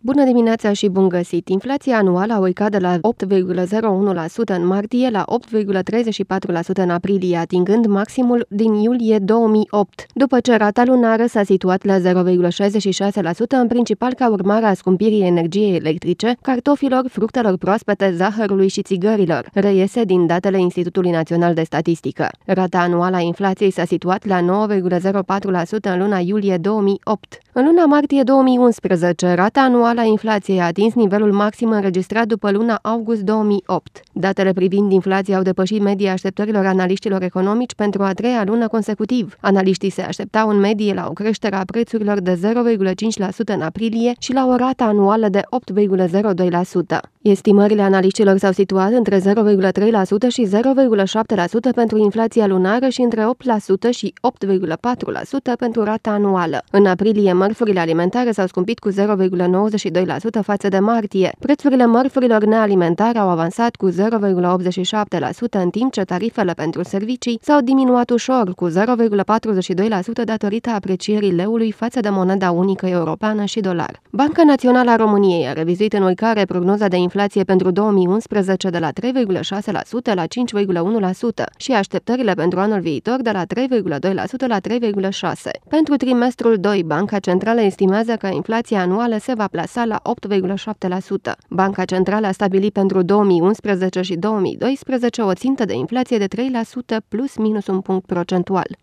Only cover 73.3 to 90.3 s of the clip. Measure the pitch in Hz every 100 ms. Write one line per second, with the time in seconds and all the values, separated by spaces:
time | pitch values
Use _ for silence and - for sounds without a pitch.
73.3 | 208 202 - 190 175 - - _ 202 285
74.3 | 320 320 269 247 254 247 226 220 202 196
75.3 | 175 131 143 165 180 208 208 190 185 220
76.3 | 214 190 180 175 208 208 180 180 196 202
77.3 | 202 185 185 185 180 214 196 180 208 -
78.3 | 214 185 190 190 170 165 - 233 262 220
79.3 | 180 - 196 214 196 - 233 247 190 165
80.3 | - 247 208 202 175 170 226 185 185 240
81.3 | - - _ - 240 196 185 - 247 233
82.3 | 185 170 180 202 208 165 143 - 262 233
83.3 | 196 165 226 262 247 185 143 190 196 -
84.3 | 247 262 208 190 240 233 202 190 196 180
85.3 | - - - _ 302 302 285 262 247 247
86.3 | - 233 220 190 196 165 151 202 208 190
87.3 | 185 190 233 208 185 190 202 226 226 196
88.3 | 180 - 226 233 208 180 196 240 214 -
89.3 | 240 202 165 165 - 233 214 - 170 202